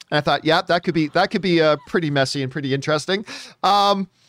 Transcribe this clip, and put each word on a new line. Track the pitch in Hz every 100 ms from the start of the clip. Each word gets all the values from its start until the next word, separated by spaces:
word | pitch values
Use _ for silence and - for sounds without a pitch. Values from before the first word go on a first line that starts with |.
| -
And | 151
I |
thought, | 147 143
"Yeah, | 151 165
that | 185 170
could | 180
be, | 170 151
that | 170 202
could | 214
be, | 185 170
uh, | 156 151 -
pretty | 190 160
messy | 143 131 143
and | 131
pretty | 156 135
interesting." | 139 147 151 156 190 - - - -
Um, | 185 202 202 196 190 _